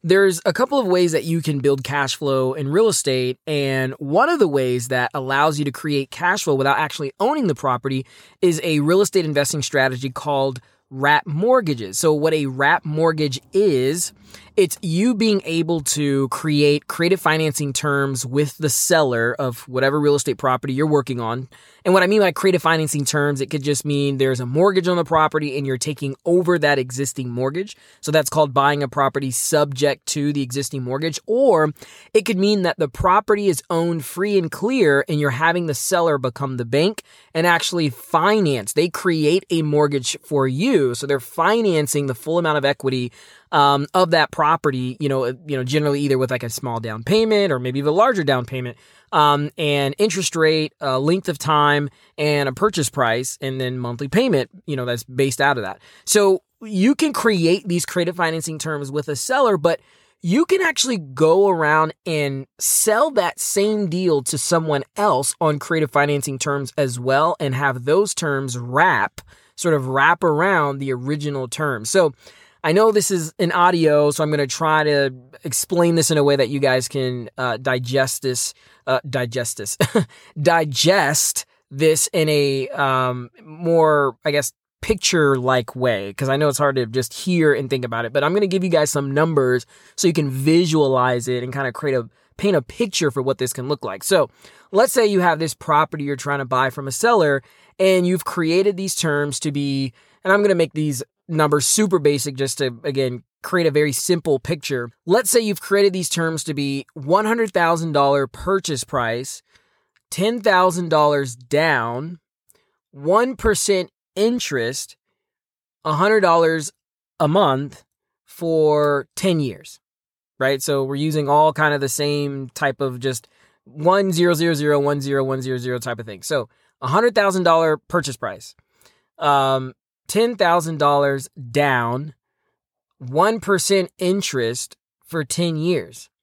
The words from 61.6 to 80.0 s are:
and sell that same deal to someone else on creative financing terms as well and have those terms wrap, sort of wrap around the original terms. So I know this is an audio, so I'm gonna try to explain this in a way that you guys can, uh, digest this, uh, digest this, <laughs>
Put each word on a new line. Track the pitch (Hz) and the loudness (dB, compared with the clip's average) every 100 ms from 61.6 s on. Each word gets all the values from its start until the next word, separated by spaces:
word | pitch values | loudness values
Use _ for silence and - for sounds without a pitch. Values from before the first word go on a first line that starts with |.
| 151 156 156 - - | 2 4 2 -4 -6
and | 156 143 135 135 _ | -4 -2 -6 -12 _
sell | - - - 214 311 | -2 0 2 2 2
that | 254 175 - | 2 0 -4
same | - 196 208 214 190 | -4 0 0 0 -2
deal | 175 185 147 | 0 0 0
to | 127 147 | 0 -6
someone | - 170 160 143 - - | 0 0 0 -2 -4 -2
else | 208 135 139 - | 0 2 -2 -2
on | 160 147 | -2 -2
creative | - 165 151 | -2 -2 0
financing | 147 143 143 139 131 | 0 2 0 -4 -6
terms | 151 139 131 - | -4 -4 -4 -2
as | 139 123 | -2 -2
well | 127 135 160 160 | 0 2 2 0
and | 143 | -4
have | 131 139 127 123 | -2 -2 -2 0
those | 170 208 - | 0 0 -2
terms | 160 139 135 123 | -2 -2 -4 -8
wrap, | 120 131 180 123 104 - - _ _ - | -4 2 2 2 -2 -6 -20 _ _ -6
sort | 170 151 | 0 0
of | 131 | 0
wrap | 135 147 170 | 2 2 4
around | 175 151 185 180 143 139 | 2 2 2 2 0 -4
the | 135 | -4
original | 127 127 147 147 143 127 | -4 -4 -4 -4 -6 -8
terms. | - 151 120 117 | -4 -4 -4 0
So | 190 160 - - - _ _ 156 | 2 2 -2 -20 -20 _ _ 0
I | |
know | 175 220 | 4 4
this | 208 - | 2 0
is | 185 160 - | -4 -4 -4
an | 170 | -2
audio, | 180 175 175 156 147 147 | 2 2 4 4 4 2
so | 139 | 0
I'm | 151 | -2
gonna | 151 139 | -2 -2
try | - 160 156 151 | -2 0 2 2
to | 143 139 127 123 - | 2 0 -4 -20 -14
explain | 165 - - 175 170 165 | -8 -6 -2 2 2 2
this | 151 | 2
in | 151 | 2
a | |
way | 143 143 | 2 2
that | 120 | 0
you | 139 | 0
guys | 139 127 123 | 0 0 -2
can, | 139 127 123 113 - | -4 -4 -6 -12 -6
uh, | 127 123 | -6 -4
digest | 131 127 120 135 131 - | -2 -4 -2 -2 -2 -2
this, | 131 123 - - _ _ - | -4 -4 -6 -10 _ _ -4
uh, | 127 143 | -2 -2
digest | 131 123 127 117 - | -4 -4 -4 -6 -8
this, | 101 - 151 | -10 -2 0
<laughs> | 226 | 0